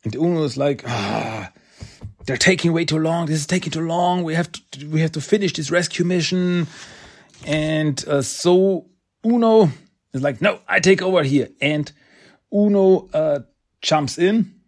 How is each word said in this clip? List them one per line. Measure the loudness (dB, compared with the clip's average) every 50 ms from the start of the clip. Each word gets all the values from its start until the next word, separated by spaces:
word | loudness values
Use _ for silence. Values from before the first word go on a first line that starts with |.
| _
And | -8 -4
Uno | -2 -2 -2 0 0 -2
is | -4 -2 -2
like, | -2 -2 -2 -4 -6
"Ah, | -8 -6 -4 -4 -4 -4 -4 -6 -6 -8 -10 -12 -14 _ _ _ _ _ _ -20 -20 -20 -18 -20 -20 -20 _ -8
they're | -6 -4
taking | 0 2 2 2 2 0 0 0
way | 0 -2
too | -2 -2 -2
long. | 0 0 -2 -2 -2 -2
This | -4 -4
is | -2 -2
taking | -4 -4 -4 -4
too | -6 -6 -4 -4
long. | -2 0 0 0 0 0 -2
We | -2 -2
have | -4 -4 -4
to, | -8 -18 _ _ -20 -18 -12 -4
we | -2 0
have | 0 0 -2
to | -6
finish | 0 0 0 2 2 -2 -4
this | -4 -6 -2
rescue | 0 0 0 -2 -2 -2 0
mission." | 0 0 0 0 0 0 0 0 0 0 0 -2 -4 -6 -16 -20 -20 -20 -20 -20 -20 -20 -20 -20 _ _ -18 -8
And, | -4 -4 -2 -2 -2 -2 0 0 0 -2 -4 -4 -2
uh, | 0 0 0
so | -2 -6 -2 2 4 4 4 4 4 2 -2 -4 _ _ _ _ _ _ _ _
Uno | 0 2 2 4 4 6 6 6 4 2 -4 _ _ _ _ _ _
is | _ -4
like, | -2 -2 -2 0
"No, | 0 -2 -2 -2 _ -2
I | -2 0
take | 4 4 4 4
over | 4 0 0 2 2
here." | 2 2 0 0 -2 -6 _
And | -2 -2 -2 -2 -4 -6 -10 _ _ _ _ _ _ -20 _ _ _ _
Uno, | 0 2 2 2 4 4 4 4 4 4 2 -2 -2
uh, | -2 0 0 0 -2 -4 _ _ _ _ _ _ _
jumps | -2 0 0 0 0 -2 -2 0
in. | 0 2 2 2 0 -2 -4 _ _